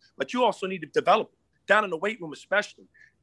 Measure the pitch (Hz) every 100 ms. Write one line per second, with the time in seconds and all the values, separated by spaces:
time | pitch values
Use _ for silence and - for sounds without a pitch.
0 | _ - - 247 233 - 190 190 156 156
1 | 143 214 - _ _ _ - 208 202 165
2 | 196 226 170 135 - 196 202 - 190 _
3 | - _